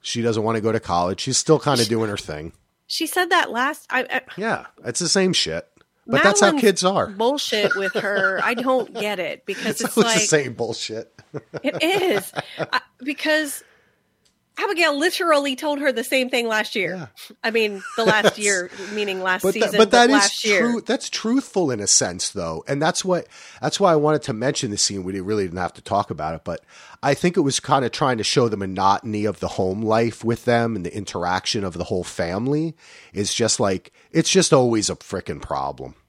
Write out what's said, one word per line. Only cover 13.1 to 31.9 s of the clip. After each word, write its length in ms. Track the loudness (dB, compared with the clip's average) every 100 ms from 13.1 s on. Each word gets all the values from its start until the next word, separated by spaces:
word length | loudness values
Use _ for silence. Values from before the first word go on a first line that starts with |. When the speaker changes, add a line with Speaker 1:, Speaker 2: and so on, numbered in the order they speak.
| -6 -2 0 -2 -8 -14 _ _ _ _ _ _ _ _ -8
Speaker 2:
Abigail 400 | -4 0 0 2
literally 600 | 0 0 2 2 2 -4
told 240 | -4 0
her 100 | 0
the 140 | -2
same 260 | 0 0 0
thing 160 | 0 0
last 300 | -2 -2 -2
year. 180 | -4
Speaker 1:
Yeah. 120 | -6 -12 -16 -20 -8
Speaker 2:
I 80 | -2
mean, 320 | 0 0 -4 -10 -2
the 80 |
last 180 | 2 4
Speaker 1:
<laughs> 0 |
That's 160 | 4 2
Speaker 2:
year, 320 | 0 0 -2 -10 -8
meaning 280 | -4 -4 -2
last 220 | -2 0
Speaker 1:
but 120 | 0
Speaker 2:
season, 180 | 0 0
Speaker 1:
that, 60 | 4
but 120 | 6
that 160 | 8 8
Speaker 2:
but 40 |
Speaker 1:
is 120 | 6
Speaker 2:
last 220 | 4 0
year. 160 | 2 2
Speaker 1:
true. 200 | 2 0
That's 300 | -2 -2 -2
truthful 600 | -6 0 0 0 0 0
in 80 | 0
a 80 | 2
sense, 420 | 2 2 -2 -6
though. 320 | -6 -6 -6 -4
And 120 | 0
that's 240 | 0 0
what, 220 | -2 -2 -4 -18 -20 -6
that's 200 | -4 2
why 120 | 4
I 40 | 6
wanted 260 | 4 2
to 80 | 0
mention 380 | -2 -2 -2 -2
the 60 | 0
scene. 240 | -2 -2
We 80 | -4
didn't, 160 | -6 -2
really 160 | 0
didn't 140 | 0 -2
have 140 | -6
to 100 | -6
talk 260 | -2 0 0
about 260 | -4 -6 -6
it, 60 |
but 160 | -6 -8 _ -20 -20 -4
I 120 | -2
think 220 | 2 2 2
it 40 |
was 180 | 0 0
kinda 300 | 0 0 0
trying 280 | 0 0 0
to 60 |
show 240 | 0 2 2
the 80 | 0
monotony 680 | -6 0 2 2 0 -2
of 160 | -2 -2
the 80 | -6
home 340 | -2 -2 0
life 400 | 2 2 2 -2
with 220 | -2 -2
them 320 | 2 2 2 -2
and 100 | -6
the 100 | -8
interaction 680 | -8 -4 0 0 -2 -4
of 80 | -4
the 100 | -6
whole 200 | -4